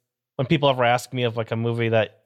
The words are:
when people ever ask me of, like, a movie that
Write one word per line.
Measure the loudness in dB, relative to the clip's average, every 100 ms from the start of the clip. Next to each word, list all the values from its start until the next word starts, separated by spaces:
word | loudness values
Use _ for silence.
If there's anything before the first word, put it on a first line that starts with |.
| _ _ _ -6
when | -2
people | 2 2
ever | 2
ask | 2 0 -2
me | -4
of, | -2 -4
like, | -4
a | -4
movie | -2 -2 0
that | 0 0 _